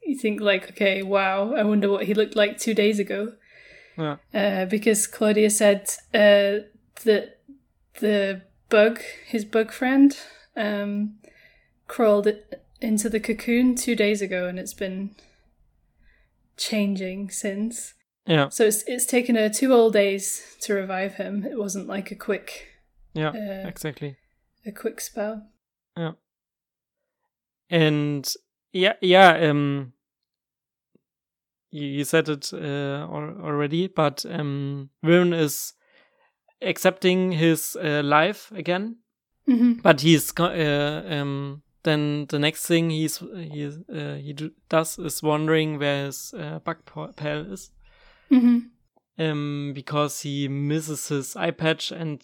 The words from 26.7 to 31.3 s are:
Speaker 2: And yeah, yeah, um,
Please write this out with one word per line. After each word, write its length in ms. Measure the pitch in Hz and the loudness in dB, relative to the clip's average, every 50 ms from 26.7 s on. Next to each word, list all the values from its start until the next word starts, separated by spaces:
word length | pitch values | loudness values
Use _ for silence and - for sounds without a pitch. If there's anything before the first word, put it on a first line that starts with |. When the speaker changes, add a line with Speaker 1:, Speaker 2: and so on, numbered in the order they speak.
| _ _ _ _ _ _ _ _ _ _ _ _ _ _ _ _ _ _ _ - | _ _ _ _ _ _ _ _ _ _ _ _ _ _ _ _ _ _ _ -2
Speaker 2:
And 580 | 175 170 160 156 151 147 147 147 147 143 131 - - - _ _ _ _ _ _ - | 0 2 4 4 2 2 0 -2 -4 -4 -6 -8 -8 -10 _ _ _ _ _ _ -2
yeah, 220 | 190 180 196 - - | 0 2 2 2 2
yeah, 480 | - 185 180 185 190 180 160 165 170 156 | 4 6 8 10 10 10 10 8 4 2
um, 420 | 143 147 143 143 139 139 139 127 - _ _ _ _ _ _ _ _ _ _ _ _ _ _ _ _ _ _ _ _ _ _ _ _ _ _ _ | 2 2 2 0 -2 -4 -6 -10 -16 _ _ _ _ _ _ _ _ _ _ _ _ _ _ _ _ _ _ _ _ _ _ _ _ _ _ _